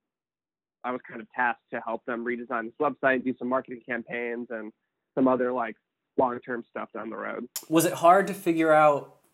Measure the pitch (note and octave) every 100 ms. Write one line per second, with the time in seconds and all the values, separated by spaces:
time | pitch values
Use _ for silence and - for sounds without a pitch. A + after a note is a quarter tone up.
0 | _ _ _ _ _ _ _ _ B2 B2
1 | - A#2+ A2 - B2 A#2 - B2 A2+ A2+
2 | - A#2+ A#2 A#2+ A#2+ A#2+ A2+ - D3 C3
3 | C3+ B2+ B2+ B2 B2 C3 C3 B2 - A#2
4 | A2+ A#2+ A#2+ A#2+ A#2+ A2+ G#2+ - _ _
5 | _ - C3 B2+ B2 B2+ A2+ G#2+ _ _
6 | _ - C3 A#2+ - A#2+ - A#2 A2 G#2+
7 | A2 G#2 G#2+ G#2+ A#2+ - - D#3+ E3 -
8 | E3 F#3+ F#3+ F#3+ E3+ E3 D#3+ D3+ D3+ C#3+
9 | - _ _